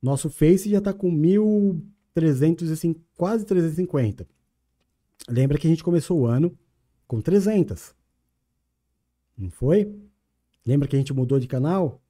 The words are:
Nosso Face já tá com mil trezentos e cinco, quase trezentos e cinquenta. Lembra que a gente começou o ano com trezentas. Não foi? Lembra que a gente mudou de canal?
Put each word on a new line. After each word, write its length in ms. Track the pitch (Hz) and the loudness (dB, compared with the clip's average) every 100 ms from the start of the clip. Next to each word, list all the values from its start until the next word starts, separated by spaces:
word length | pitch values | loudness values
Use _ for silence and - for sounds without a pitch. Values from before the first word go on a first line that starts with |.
Nosso 280 | 131 139 160 | -2 -2 -4
Face 400 | - 156 185 208 | 2 4 4 2
já 100 | 202 | 0
tá 140 | 202 | 0
com 180 | 196 185 | -2 -2
mil 720 | 160 156 202 214 208 202 170 - _ _ | 2 2 4 4 2 2 -2 -8 _ _
trezentos 560 | - 160 135 151 165 170 | 0 0 2 2 0 -2
e 80 | 160 | -4
cinco, 240 | 170 160 _ _ | -4 -4 _ _
quase 300 | 180 226 208 | -2 -2 0
trezentos 280 | 185 165 | 0 0
e 80 | 156 | -2
cinquenta. 460 | 180 147 113 95 - _ _ _ _ _ _ _ _ _ - | -4 -2 -2 -4 -14 _ _ _ _ _ _ _ _ _ -6
Lembra 280 | 120 127 143 | -2 0 0
que 100 | 160 | 0
a 20 | |
gente 140 | 160 | 0
começou 360 | 175 170 - 175 | 2 -2 0 0
o 60 | 120 | 2
ano 320 | 120 170 - _ _ _ _ _ | 2 0 -4 _ _ _ _ _
com 140 | 117 | -6
trezentas. 720 | 110 196 196 214 160 98 - _ _ _ _ _ _ _ _ _ _ _ _ _ _ - | 0 2 2 0 0 -4 -14 _ _ _ _ _ _ _ _ _ _ _ _ _ _ -12
Não 120 | 95 | -12
foi? 480 | - 123 185 208 - - _ _ _ _ _ - | -6 0 2 0 -8 -20 _ _ _ _ _ -2
Lembra 220 | 139 139 | 0 2
que 80 | 139 | -2
a 40 | |
gente 140 | 139 | -2
mudou 260 | 135 123 139 | -2 0 0
de 80 | 123 | -2
canal? 540 | 131 135 190 165 - _ | -4 -2 0 -2 -6 _